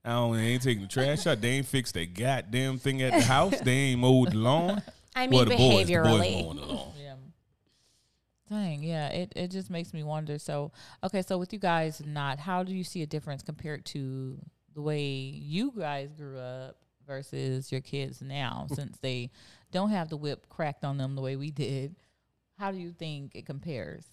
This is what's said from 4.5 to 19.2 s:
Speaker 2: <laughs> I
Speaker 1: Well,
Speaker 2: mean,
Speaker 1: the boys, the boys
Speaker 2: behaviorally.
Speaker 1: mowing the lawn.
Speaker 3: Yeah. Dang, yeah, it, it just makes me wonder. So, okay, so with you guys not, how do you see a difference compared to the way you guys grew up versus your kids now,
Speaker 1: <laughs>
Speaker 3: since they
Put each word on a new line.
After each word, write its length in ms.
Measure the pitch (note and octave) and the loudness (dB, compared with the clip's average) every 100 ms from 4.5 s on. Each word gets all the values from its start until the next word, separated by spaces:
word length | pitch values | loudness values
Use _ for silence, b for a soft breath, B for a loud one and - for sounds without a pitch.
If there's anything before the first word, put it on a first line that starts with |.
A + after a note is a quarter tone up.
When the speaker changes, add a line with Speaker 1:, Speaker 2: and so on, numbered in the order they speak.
| D3+ F3 G3+ - - | 4 2 -2 -4 -18
Speaker 2:
<laughs> 180 | _ B3+ | _ -2
I 120 | B3+ | 6
Speaker 1:
Well, 180 | C4 A3+ | 8 8
Speaker 2:
mean, 40 | |
Speaker 1:
the 60 | B3 | 8
boys, 320 | B2+ G2 F2 | 10 8 6
the 80 | F2 | 6
boys 100 | A2+ | 6
Speaker 2:
behaviorally. 360 | A2 G2+ - | 6 4 0
Speaker 1:
mowing 140 | E2 D2+ | -4 -6
the 80 | C#2+ | -6
lawn. 260 | - C2+ - | -8 -8 -12
Speaker 3:
Yeah. 140 | C#3+ C3 C3 _ _ _ _ _ _ _ _ _ _ _ _ | -16 -16 -18 _ _ _ _ _ _ _ _ _ _ _ _
Dang, 340 | G#3 F#3+ D3 | -4 -4 -4
yeah, 240 | D#3 E3 C#3+ | -4 -4 -4
it, 240 | - F3+ - | -4 -6 -6
it 120 | F3+ | -6
just 180 | F#3+ F3+ | -6 -6
makes 240 | F3 F3 | -8 -6
me 100 | D#3+ | -8
wonder. 340 | D3+ D#3 D3+ D3 | -6 -6 -4 -6
So, 320 | - D3 D3+ B B B | -4 -4 -6 B B B
okay, 180 | F#3+ G3 | -4 -2
so 160 | F#3 F#3 | 0 -2
with 160 | F3+ | -2
you 60 | G#3+ | -2
guys 420 | F#3+ E3 D#3+ D3+ D3 | 2 2 0 -4 -8
not, 340 | D3 C#3+ C3+ | -4 -4 -4
how 240 | D#3+ F3+ | -2 -2
do 100 | F3+ | -2
you 100 | F#3+ | -4
see 180 | F3 F3+ | -6 -6
a 60 | D3+ | -4
difference 340 | D3+ D3+ C#3+ | -6 -6 -10
compared 420 | - D3+ D3+ D3 - | -10 -10 -8 -8 -8
to 500 | D3 C3 C3 C3 B2 - _ _ | -6 -6 -6 -8 -10 -16 _ _
the 80 | D3+ | -6
way 240 | D3 D3+ C#3+ | -2 -2 -2
you 640 | C3+ C3+ C#3+ D3 E3+ C4+ A#3 | -4 -6 -10 -4 0 0 -2
guys 340 | D#3 C#3+ C#3+ | -4 -4 -8
grew 240 | D3+ C#3+ C3+ | -12 -14 -10
up 380 | B2+ B2+ C3 - _ _ C#3+ | -10 -10 -12 -18 _ _ -12
versus 640 | C3+ C#3 C#3 C3+ C3 C3 | -12 -8 -4 -2 -2 -4
your 100 | C3 | -8
kids 400 | - C#3 C3+ C3 | -6 -6 -6 -10
now, 460 | C3+ C#3 B2 - C#3+ | -8 -4 -4 -4 -6
Speaker 1:
<laughs> 40 | |
Speaker 3:
since 240 | - C#3 - | -6 -8 -6
they 300 | C3+ B2+ | -4 -4